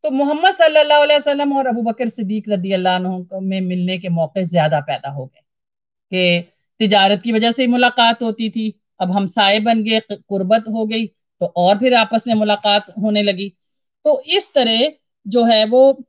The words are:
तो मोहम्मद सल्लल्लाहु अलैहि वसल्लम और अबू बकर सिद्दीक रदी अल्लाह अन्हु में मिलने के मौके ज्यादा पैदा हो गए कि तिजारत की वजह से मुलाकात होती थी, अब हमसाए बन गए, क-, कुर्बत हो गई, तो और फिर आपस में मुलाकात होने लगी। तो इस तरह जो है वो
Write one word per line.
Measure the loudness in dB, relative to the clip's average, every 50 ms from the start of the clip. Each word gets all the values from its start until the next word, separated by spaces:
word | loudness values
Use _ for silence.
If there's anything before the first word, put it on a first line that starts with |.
| -4
तो | -4
मोहम्मद | -2 -2 0 0 0 0 0 0 2
सल्लल्लाहु | 4 2 4 4 4 4 4 4 4 4
अलैहि | 4 2
वसल्लम | 0 2 -2 -2 -2 -2 -2 -2
और | -2 -2
अबू | -2 -2 -2
बकर | -4 -4 -4 -4 -6 -8
सिद्दीक | -6 -8 -6 -6 -6 -6 -4 -4
रदी | -4 -4 -2 -4
अल्लाह | -4 0 0 0 0
अन्हु | 0 -2 -6 -6 -8 -10 _ -12
में | -8 -6 -4 -4 -4
मिलने | -4 -4 -4 -2 -2 -4 -4
के | -6 -6 -4
मौके | -2 -2 -2 -2 _ -6 -4
ज्यादा | 0 0 0 2 2 0 -2
पैदा | -4 -6 -10 -8 -8 -10
हो | -10 -10 -12
गए | -14 _ _ _ _ _ _ _ _ _ _ _ _ _ _ _ _ -4
कि | 0 0 2 0 0 -4 _ _ _ _ _ _ _
तिजारत | 0 2 4 4 4 4 2 0
की | -2 -2
वजह | -2 0 0 0
से | 0 0 0
मुलाकात | 0 2 2 2 2 4 2 2 2 2 0 -4
होती | -6 -4 -4 -6 -6
थी, | -4 -4 -6 -6 -8 _ _ _ _ _
अब | -4 -2
हमसाए | -2 -2 -2 -2 0 0 2 2 2 2
बन | 2 0 0 0 0
गए, | 0 -2 -2
क-, | -2 _ -14 -14 _
कुर्बत | _ -4 -4 0 2 0 0 0 -4
हो | -6 -6 -4
गई, | -4 -4 -6 -6
तो | -8 _ _ _ _ _ _ -8
और | -6 _ 0 2 2 2
फिर | 2 2 2 2
आपस | 2 0 0 -2 -4 -2
में | -2 -2
मुलाकात | 0 0 0 -2 -2 0 0 0 0 -2 -4
होने | -10 -4 -4 0 0 0 0
लगी। | 0 -2 -2 -8 -12 _ _ _ _ _ _ _ _ _ _ _
तो | 0 0 0
इस | -2 -2 -2 -2 -2 0 _
तरह | 2 2 4 4 2 2 0 -2 _ _ _ _ _ _
जो | -2 0 2 2
है | 4 4 2 2
वो | 2 4 4 4 4 4 0 -8